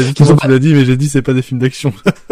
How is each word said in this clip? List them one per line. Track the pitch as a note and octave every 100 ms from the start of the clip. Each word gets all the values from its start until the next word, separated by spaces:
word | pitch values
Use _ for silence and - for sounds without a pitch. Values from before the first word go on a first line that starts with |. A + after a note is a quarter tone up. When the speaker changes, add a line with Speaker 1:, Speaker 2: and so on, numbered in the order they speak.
| B2+
Speaker 1:
Qui | D3
ne | C#3+
sont |
Speaker 2:
justement, | C#3+
Speaker 1:
pas | C3+
Speaker 2:
tu |
l'as | C3
dit, | D3+
mais | D3 B2+
j'ai | B2+
dit | D3
c'est | C#3
pas | C3
des | C3
films | - B2+
d'action. | C3 - C#3+ -
<laughs> | - - -